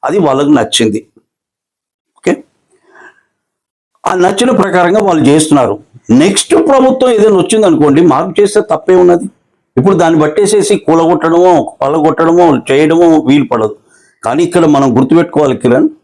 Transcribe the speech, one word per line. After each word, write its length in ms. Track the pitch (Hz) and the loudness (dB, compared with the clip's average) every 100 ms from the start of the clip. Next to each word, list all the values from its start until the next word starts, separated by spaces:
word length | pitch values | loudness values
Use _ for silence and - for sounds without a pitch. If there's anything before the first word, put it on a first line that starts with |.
అది 140 | - 185 | -4 -2
వాళ్ళకు 300 | 160 135 143 | -2 0 0
నచ్చింది. 580 | 147 110 - 113 104 - _ _ _ _ _ _ _ _ _ _ _ | 0 0 -2 -2 -4 -10 _ _ _ _ _ _ _ _ _ _ _
ఓకే, 280 | - 277 - _ _ _ _ _ - _ _ _ _ _ _ _ _ _ - | -6 -6 -8 _ _ _ _ _ -20 _ _ _ _ _ _ _ _ _ -6
ఆ 80 | |
నచ్చిన 360 | 185 180 196 240 | -2 -2 0 -2
ప్రకారంగా 500 | - 196 175 175 190 | 0 -2 0 0 0
వాళ్ళు 240 | 202 165 | 0 0
చేస్తున్నారు. 560 | 139 151 151 143 120 101 - - _ | 2 2 2 0 0 -4 -12 -20 _
నెక్స్ట్ 440 | 254 202 196 - | 2 2 -2 -2
ప్రభుత్వం 560 | 330 - 269 262 262 254 | -2 2 2 2 0 0
ఏదైనా 260 | 226 214 196 | 2 2 0
వచ్చింది 300 | 170 220 208 | 0 0 0
అనుకోండి, 340 | 160 147 139 | 0 2 2
మార్పు 400 | 175 135 180 165 | 2 0 -4 -2
చేస్తే 200 | 202 208 | 0 0
తప్పే 340 | - 160 - | -2 -6 0
ఉన్నది. 300 | 185 180 175 - _ _ _ _ - | 2 2 0 -4 _ _ _ _ -2
ఇప్పుడు 180 | 151 | 0
దాన్ని 260 | 185 165 165 | 0 0 0
బట్టేసేసి 560 | 151 156 202 214 - 202 | -2 -2 0 0 0 -2
కూలగొట్టడమో, 1000 | - 165 165 170 160 170 180 170 - - | 0 0 0 0 0 2 2 2 -2 -6
పళ్ళగొట్టడమో 760 | 135 156 151 - 165 170 175 131 - | -4 -2 -2 0 0 2 2 0 -2
చేయడమో 480 | 135 151 165 175 160 | 0 2 2 2 2
వీలు 260 | 127 147 | 2 0
పడదు. 320 | 135 120 110 104 _ _ _ _ | 0 -2 -4 -8 _ _ _ _
కానీ 200 | - 131 | -6 -4
ఇక్కడ 200 | 165 175 | -2 0
మనం 320 | 165 143 139 120 | 2 2 0 0
గుర్తుపెట్టుకోవాలి 600 | 131 165 165 - 143 127 | 0 0 0 -2 -2 -2
కిరణ్ 320 | 127 123 160 - | 0 0 -2 -6